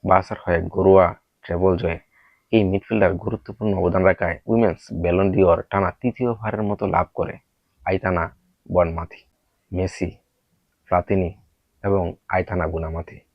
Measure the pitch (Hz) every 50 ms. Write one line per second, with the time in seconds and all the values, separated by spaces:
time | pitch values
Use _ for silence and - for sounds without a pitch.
0 | - 98 92 95 92 - 107 - - - 87 85 85 85 - 98 92 95 95 95
1 | 92 85 90 _ _ _ _ _ _ - 87 87 92 95 92 85 - 85 82 -
2 | _ _ _ _ _ _ _ _ _ _ - 113 101 92 95 98 - - 113 107
3 | 98 90 95 - - 104 110 - _ - 98 _ 110 107 98 92 90 90 90 95
4 | 92 95 92 - 95 82 76 - _ - 113 113 117 98 82 - - - - 82
5 | 85 87 85 92 98 98 92 90 95 90 85 82 - _ - 98 98 90 - _
6 | - 123 113 - 127 120 117 107 113 107 104 110 107 101 104 - - 101 - -
7 | 92 - _ - - - 82 - _ _ _ _ _ _ _ _ - - 95 92
8 | - 92 92 85 82 82 - _ _ _ _ _ _ - 92 90 87 82 82 82
9 | 82 - - - _ _ _ _ _ _ _ _ _ _ 95 90 92 92 - -
10 | 92 85 - _ _ _ _ _ _ _ _ _ _ _ _ _ _ _ 92 90
11 | 87 - 202 95 90 85 - _ _ _ _ _ _ _ _ _ - 101 98 98
12 | 90 85 - _ _ _ - 92 90 - 104 90 82 80 80 80 82 80 80 85
13 | 82 - - - _ _ _